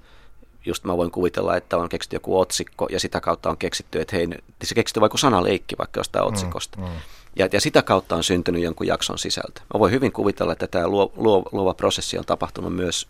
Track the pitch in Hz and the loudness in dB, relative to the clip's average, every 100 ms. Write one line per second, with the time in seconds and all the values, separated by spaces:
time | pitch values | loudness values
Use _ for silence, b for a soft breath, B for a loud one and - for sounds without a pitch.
0 | b b b b - - - 85 95 87 | b b b b -20 -14 -8 -6 -2 0
1 | 87 90 87 95 92 90 - 87 85 85 | 0 2 0 0 0 0 0 -2 0 -6
2 | - 87 95 92 90 - - - 85 92 | -6 -8 0 2 2 0 -6 -4 -4 -2
3 | - 85 - 85 85 76 92 - - 87 | -2 -2 -2 -2 -2 -2 -4 -4 -6 -6
4 | 80 92 85 82 - - - 113 107 - | -2 -2 -2 -4 -14 -12 -4 0 0 4
5 | 107 - 143 101 98 95 - - - - | 4 4 4 4 4 0 -2 -6 -6 -4
6 | - - 98 104 90 - - - 90 82 | -2 0 0 0 -2 -6 -8 -8 -8 -8
7 | B B B - 95 101 151 151 - 98 | B B B 0 2 2 4 4 4 2
8 | - 85 82 90 87 85 85 82 92 85 | 2 -2 2 0 2 0 -2 -2 -2 -2
9 | - 90 87 - - - - 104 98 127 | -2 -4 -4 -4 -6 -10 -6 2 4 4
10 | 127 110 101 95 90 82 92 92 85 101 | 0 0 0 0 -2 -2 -2 0 0 2
11 | 98 - 113 98 92 107 95 - 98 - | 0 2 4 4 2 -2 0 2 0 0
12 | - 90 85 85 85 - 90 87 90 - | -4 -6 -2 -2 -2 -6 -6 -2 -2 -4
13 | - | -6